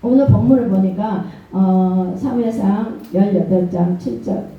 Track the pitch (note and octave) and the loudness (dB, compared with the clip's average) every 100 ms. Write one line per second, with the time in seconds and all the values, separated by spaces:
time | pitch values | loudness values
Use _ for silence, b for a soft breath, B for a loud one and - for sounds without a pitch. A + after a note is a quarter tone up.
0 | A#3 C4 C#4 - A#3 C4 G#3 F#3+ F#3+ F3+ | 2 2 4 4 4 2 2 0 0 -2
1 | A3 F#3 B B B F#3 F#3+ F#3 F#3 F#3 | -4 -4 B B B 0 2 2 2 0
2 | F3+ F#3 C4+ A#3+ A3+ A3 G3 G#3 A3+ - | -2 -4 -4 -2 -2 -2 -2 -2 -4 -8
3 | - F3+ G3+ F#3 E3 F#3 F3+ F3 F3 F3+ | -6 0 2 2 2 0 0 0 0 0
4 | - A2+ - G2 - | -4 -8 -6 -6 -8